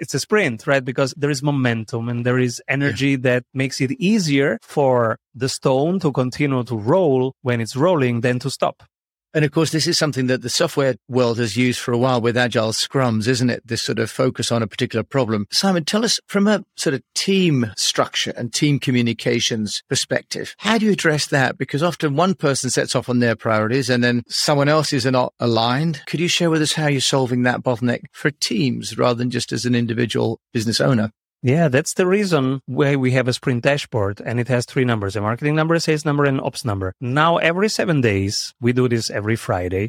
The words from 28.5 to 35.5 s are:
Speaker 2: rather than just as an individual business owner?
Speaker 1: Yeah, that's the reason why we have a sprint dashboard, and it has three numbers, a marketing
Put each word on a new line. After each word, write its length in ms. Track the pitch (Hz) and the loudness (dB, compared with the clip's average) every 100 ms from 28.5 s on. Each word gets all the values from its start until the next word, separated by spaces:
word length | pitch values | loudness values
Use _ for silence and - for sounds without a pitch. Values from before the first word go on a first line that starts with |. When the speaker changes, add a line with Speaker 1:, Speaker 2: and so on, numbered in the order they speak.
| 240 139 117 104 110 | 0 0 -2 -6 -2
Speaker 2:
rather 180 | 127 120 | 0 0
than 100 | 123 | -2
just 220 | 120 - | -4 -4
as 140 | 123 120 | -4 0
an 100 | 120 | 0
individual 640 | 117 113 120 120 117 113 _ | 0 -2 -2 0 -2 -2 _
business 300 | 123 110 214 | -4 -2 0
owner? 300 | 143 123 107 - _ _ | 2 2 0 -6 _ _
Speaker 1:
Yeah, 240 | 127 147 165 | 0 2 4
that's 260 | 127 160 | 2 0
the 140 | - 185 | 0 2
reason 540 | 196 202 156 131 135 - | 2 2 2 0 -2 -4
why 300 | 135 143 143 | 0 2 2
we 160 | 127 | 2
have 160 | 127 123 | 2 0
a 40 | |
sprint 300 | 120 - 120 | -2 -2 0
dashboard, 580 | 139 143 - 120 101 101 - | 0 0 -2 -2 -2 -4 -4
and 140 | 120 | -4
it 80 | 120 | 0
has 180 | 123 120 | -2 0
three 180 | - | 0
numbers, 320 | 127 110 98 101 | 0 0 -2 -2
a 60 | |
marketing 320 | 104 120 147 | -2 -2 -2